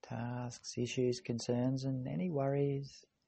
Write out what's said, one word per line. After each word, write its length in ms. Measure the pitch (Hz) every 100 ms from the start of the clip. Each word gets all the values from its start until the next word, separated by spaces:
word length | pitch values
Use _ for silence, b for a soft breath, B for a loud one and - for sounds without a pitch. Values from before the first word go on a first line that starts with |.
tasks, 720 | - 117 120 123 123 - - -
issues, 420 | 120 131 123 123
concerns, 600 | - 120 - 120 127 135
and 240 | 131 131 127
any 240 | 147 185
worries. 720 | 147 135 139 143 139 139 - - _